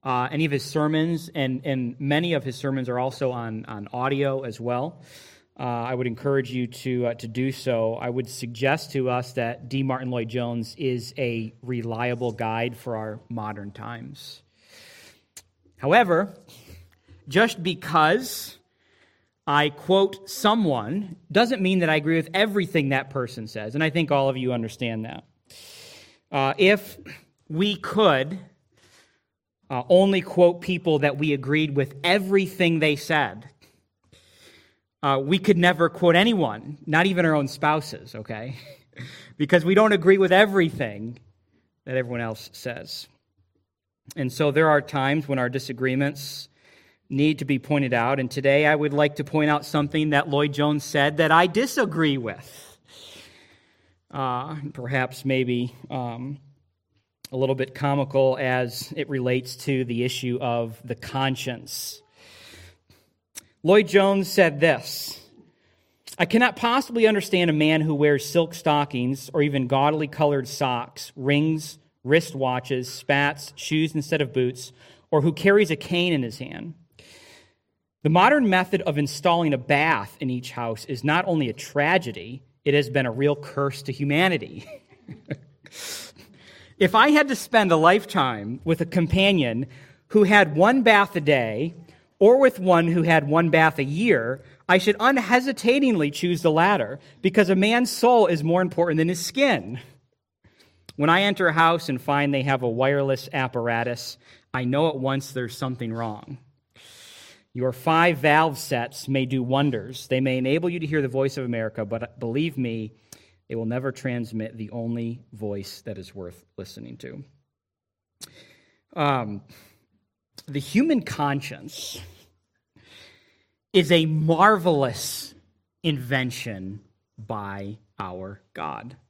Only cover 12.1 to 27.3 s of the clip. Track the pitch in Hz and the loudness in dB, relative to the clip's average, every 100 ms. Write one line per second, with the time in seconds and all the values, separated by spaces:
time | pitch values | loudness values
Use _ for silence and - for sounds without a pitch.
12.1 | 120 123 110 113 113 120 113 127 113 110 | -2 -4 -4 -4 -2 -4 -6 -10 -8 -8
13.1 | 110 _ 117 107 104 101 101 110 117 131 | -12 _ -10 -8 -10 -14 -14 -16 -14 -16
14.1 | 143 - - _ _ _ - - - - | -18 -20 -20 _ _ _ -20 -20 -20 -20
15.1 | _ _ - _ _ _ _ 135 208 214 | _ _ -20 _ _ _ _ 2 4 6
16.1 | 165 202 - - - - - - _ _ | 2 0 -8 -20 -20 -20 -20 -20 _ _
17.1 | - - 147 226 196 175 175 156 160 156 | -20 -2 2 2 0 -6 -6 -2 2 4
18.1 | 202 254 - - - _ _ _ _ _ | 2 -2 -12 -14 -18 _ _ _ _ _
19.1 | _ _ _ - 147 151 147 - 190 196 | _ _ _ 0 2 2 -2 0 2 2
20.1 | 196 - - 208 226 185 127 107 180 196 | -2 -14 -2 2 2 2 0 -4 -6 -8
21.1 | - _ 185 233 240 185 190 165 156 151 | -16 _ 2 2 2 0 2 2 2 2
22.1 | 165 160 180 214 202 180 165 139 135 135 | 0 0 0 0 0 0 0 0 -2 -2
23.1 | 139 120 - 107 110 107 135 160 156 147 | -6 -6 -8 -12 -10 -8 -2 -2 0 0
24.1 | 143 135 131 123 120 113 - 123 113 110 | 2 2 0 -4 -4 -6 -6 -6 -6 -8
25.1 | - _ _ _ - - - - - - | -14 _ _ _ -20 -20 -20 -20 -20 -20
26.1 | _ _ 143 135 - 185 208 - - - | _ _ -2 -2 4 4 4 0 -20 -20
27.1 | - _ | -20 _